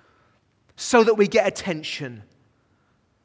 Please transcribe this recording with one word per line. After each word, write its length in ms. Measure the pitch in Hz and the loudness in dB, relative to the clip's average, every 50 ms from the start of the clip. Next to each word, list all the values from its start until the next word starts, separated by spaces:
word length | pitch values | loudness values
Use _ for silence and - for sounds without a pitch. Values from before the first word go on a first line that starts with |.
| _ _ _ _ _ _ _ _ _ _ _ _ _ _ _ - | _ _ _ _ _ _ _ _ _ _ _ _ _ _ _ -14
so 240 | - - - 240 226 | -4 2 4 4 6
that 120 | 220 220 | 4 4
we 120 | 214 208 | 2 2
get 200 | 185 147 - - | 2 2 2 2
attention. 760 | 196 185 - - 196 170 156 156 - - - 147 127 120 110 104 _ _ _ _ _ _ _ _ _ _ _ _ _ _ _ _ _ _ _ _ | 0 -2 -4 -6 -8 -8 -8 -8 -12 -12 -12 -12 -12 -14 -16 -20 _ _ _ _ _ _ _ _ _ _ _ _ _ _ _ _ _ _ _ _